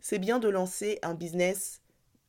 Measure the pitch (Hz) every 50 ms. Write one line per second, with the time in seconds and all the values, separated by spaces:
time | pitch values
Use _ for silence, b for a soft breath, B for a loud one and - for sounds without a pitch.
0 | - - 214 196 185 214 240 254 226 208 196 185 185 185 - - 208 208 220 -
1 | - 165 170 160 175 165 165 180 180 185 196 190 - - - - _ _ _ _
2 | _ _ _ _ _